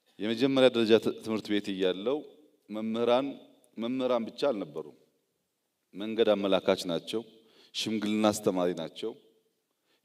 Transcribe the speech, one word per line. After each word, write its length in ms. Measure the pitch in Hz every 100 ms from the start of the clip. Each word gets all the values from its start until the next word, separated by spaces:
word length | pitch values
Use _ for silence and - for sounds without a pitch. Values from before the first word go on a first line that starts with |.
| _ -
የመጀመሪያ 500 | 104 117 135 135 127
ደረጃ 220 | 117 110 110
ት-፣ 160 | 110 -
ትምህርት 300 | 110 110 98
ቤት 180 | 104 101
እያለሁ 480 | 95 92 90 110 151 - - _ _ -
መምህራን፣ 560 | 107 110 113 117 123 139 135 - _ _ -
መምህራን 480 | 117 131 127 123
ብቻ 160 | 110 - 143
አልነበሩም። 500 | 107 85 78 73 67 _ _ _ _ _ _ _ _ _
መንገድ 340 | 90 107 110 107
አመላካች 520 | 101 98 92 - 95 90
ናቸው፣ 360 | 82 - 110 - - _ _ _
ሽምግልና 500 | - 110 110 104 107 107
አስተማሪ 440 | 104 107 92 90
ናቸው፣ 380 | 82 80 - - 82 _ _ _ _ _ _ _ _